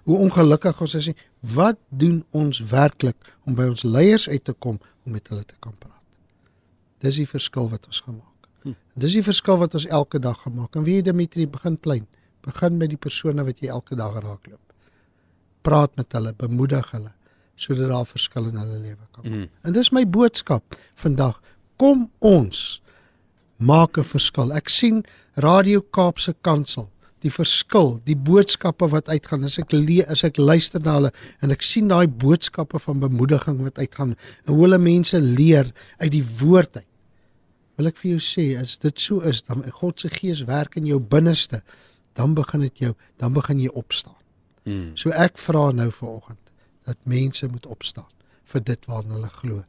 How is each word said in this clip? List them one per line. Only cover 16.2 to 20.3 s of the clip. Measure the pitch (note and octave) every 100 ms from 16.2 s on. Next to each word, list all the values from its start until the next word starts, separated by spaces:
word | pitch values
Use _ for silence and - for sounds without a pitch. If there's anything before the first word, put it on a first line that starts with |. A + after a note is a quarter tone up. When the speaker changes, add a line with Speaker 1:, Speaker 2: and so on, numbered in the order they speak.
| A2+
Speaker 1:
bemoedig | A2 A#2+ A#2+ C3+ C#3 B2
hulle, | A2+ G#2+ _ _ _ _ -
sodat | - C3 C3
daar | B2 A#2+
verskil | - - B2+ A2+
in | A2+
hulle | G#2+ A2
lewe | G#2+ G#2 A2
kan | -
kom. | A2+
Speaker 2:
Mm. | G#2+ F#2 _
Speaker 1:
En | E3
dis | F#3+ A#3+
my | B3+ A3+
boodskap | F#3+ A#3